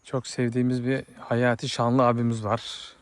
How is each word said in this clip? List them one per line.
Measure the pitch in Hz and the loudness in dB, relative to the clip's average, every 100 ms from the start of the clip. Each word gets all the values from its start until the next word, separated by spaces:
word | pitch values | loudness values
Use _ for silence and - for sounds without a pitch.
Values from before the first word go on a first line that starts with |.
çok | - 131 - | -6 -6 -6
sevdiğimiz | - 123 123 123 127 | -2 0 2 0 0
bir | 120 135 - - | -2 -2 -6 -18
Hayati | - 117 123 117 135 | -2 2 2 0 -4
Şanlı | - 117 127 | 0 2 4
abimiz | 123 117 120 113 | 4 4 0 -2
var. | 104 113 - - - - | -2 -4 -4 -14 -16 -20